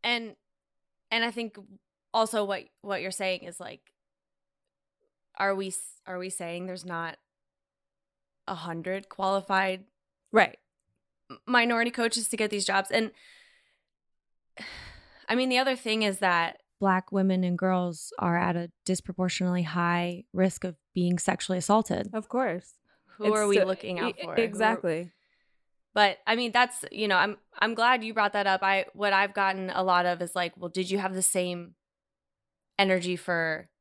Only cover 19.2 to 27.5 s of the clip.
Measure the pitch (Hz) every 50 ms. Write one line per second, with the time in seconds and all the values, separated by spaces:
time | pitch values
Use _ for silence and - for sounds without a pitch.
19.2 | 185 180 - - 185 180 180 180 170 156 160 175 170 170 175 175 175 175 175 175
20.2 | - _ - 180 185 190 - - - 185 160 _ _ _ _ 180 175 175 180 170
21.2 | - - 185 - - - 185 185 - - 202 220 220 - 180 - - 208 190 220
22.2 | 214 _ - 247 262 214 165 180 - - _ _ _ _ _ _ _ _ - -
23.2 | 208 208 214 214 214 202 202 202 190 190 190 - - 208 180 175 - 240 - -
24.2 | 339 - - - 226 226 208 208 220 214 226 - - 175 156 160 175 175 _ _
25.2 | _ _ _ _ _ _ _ _ _ _ _ _ _ _ _ 208 208 196 180 -
26.2 | _ - 226 233 247 233 202 247 247 247 - - - - - - 214 202 190 180
27.2 | 185 202 202 - _ _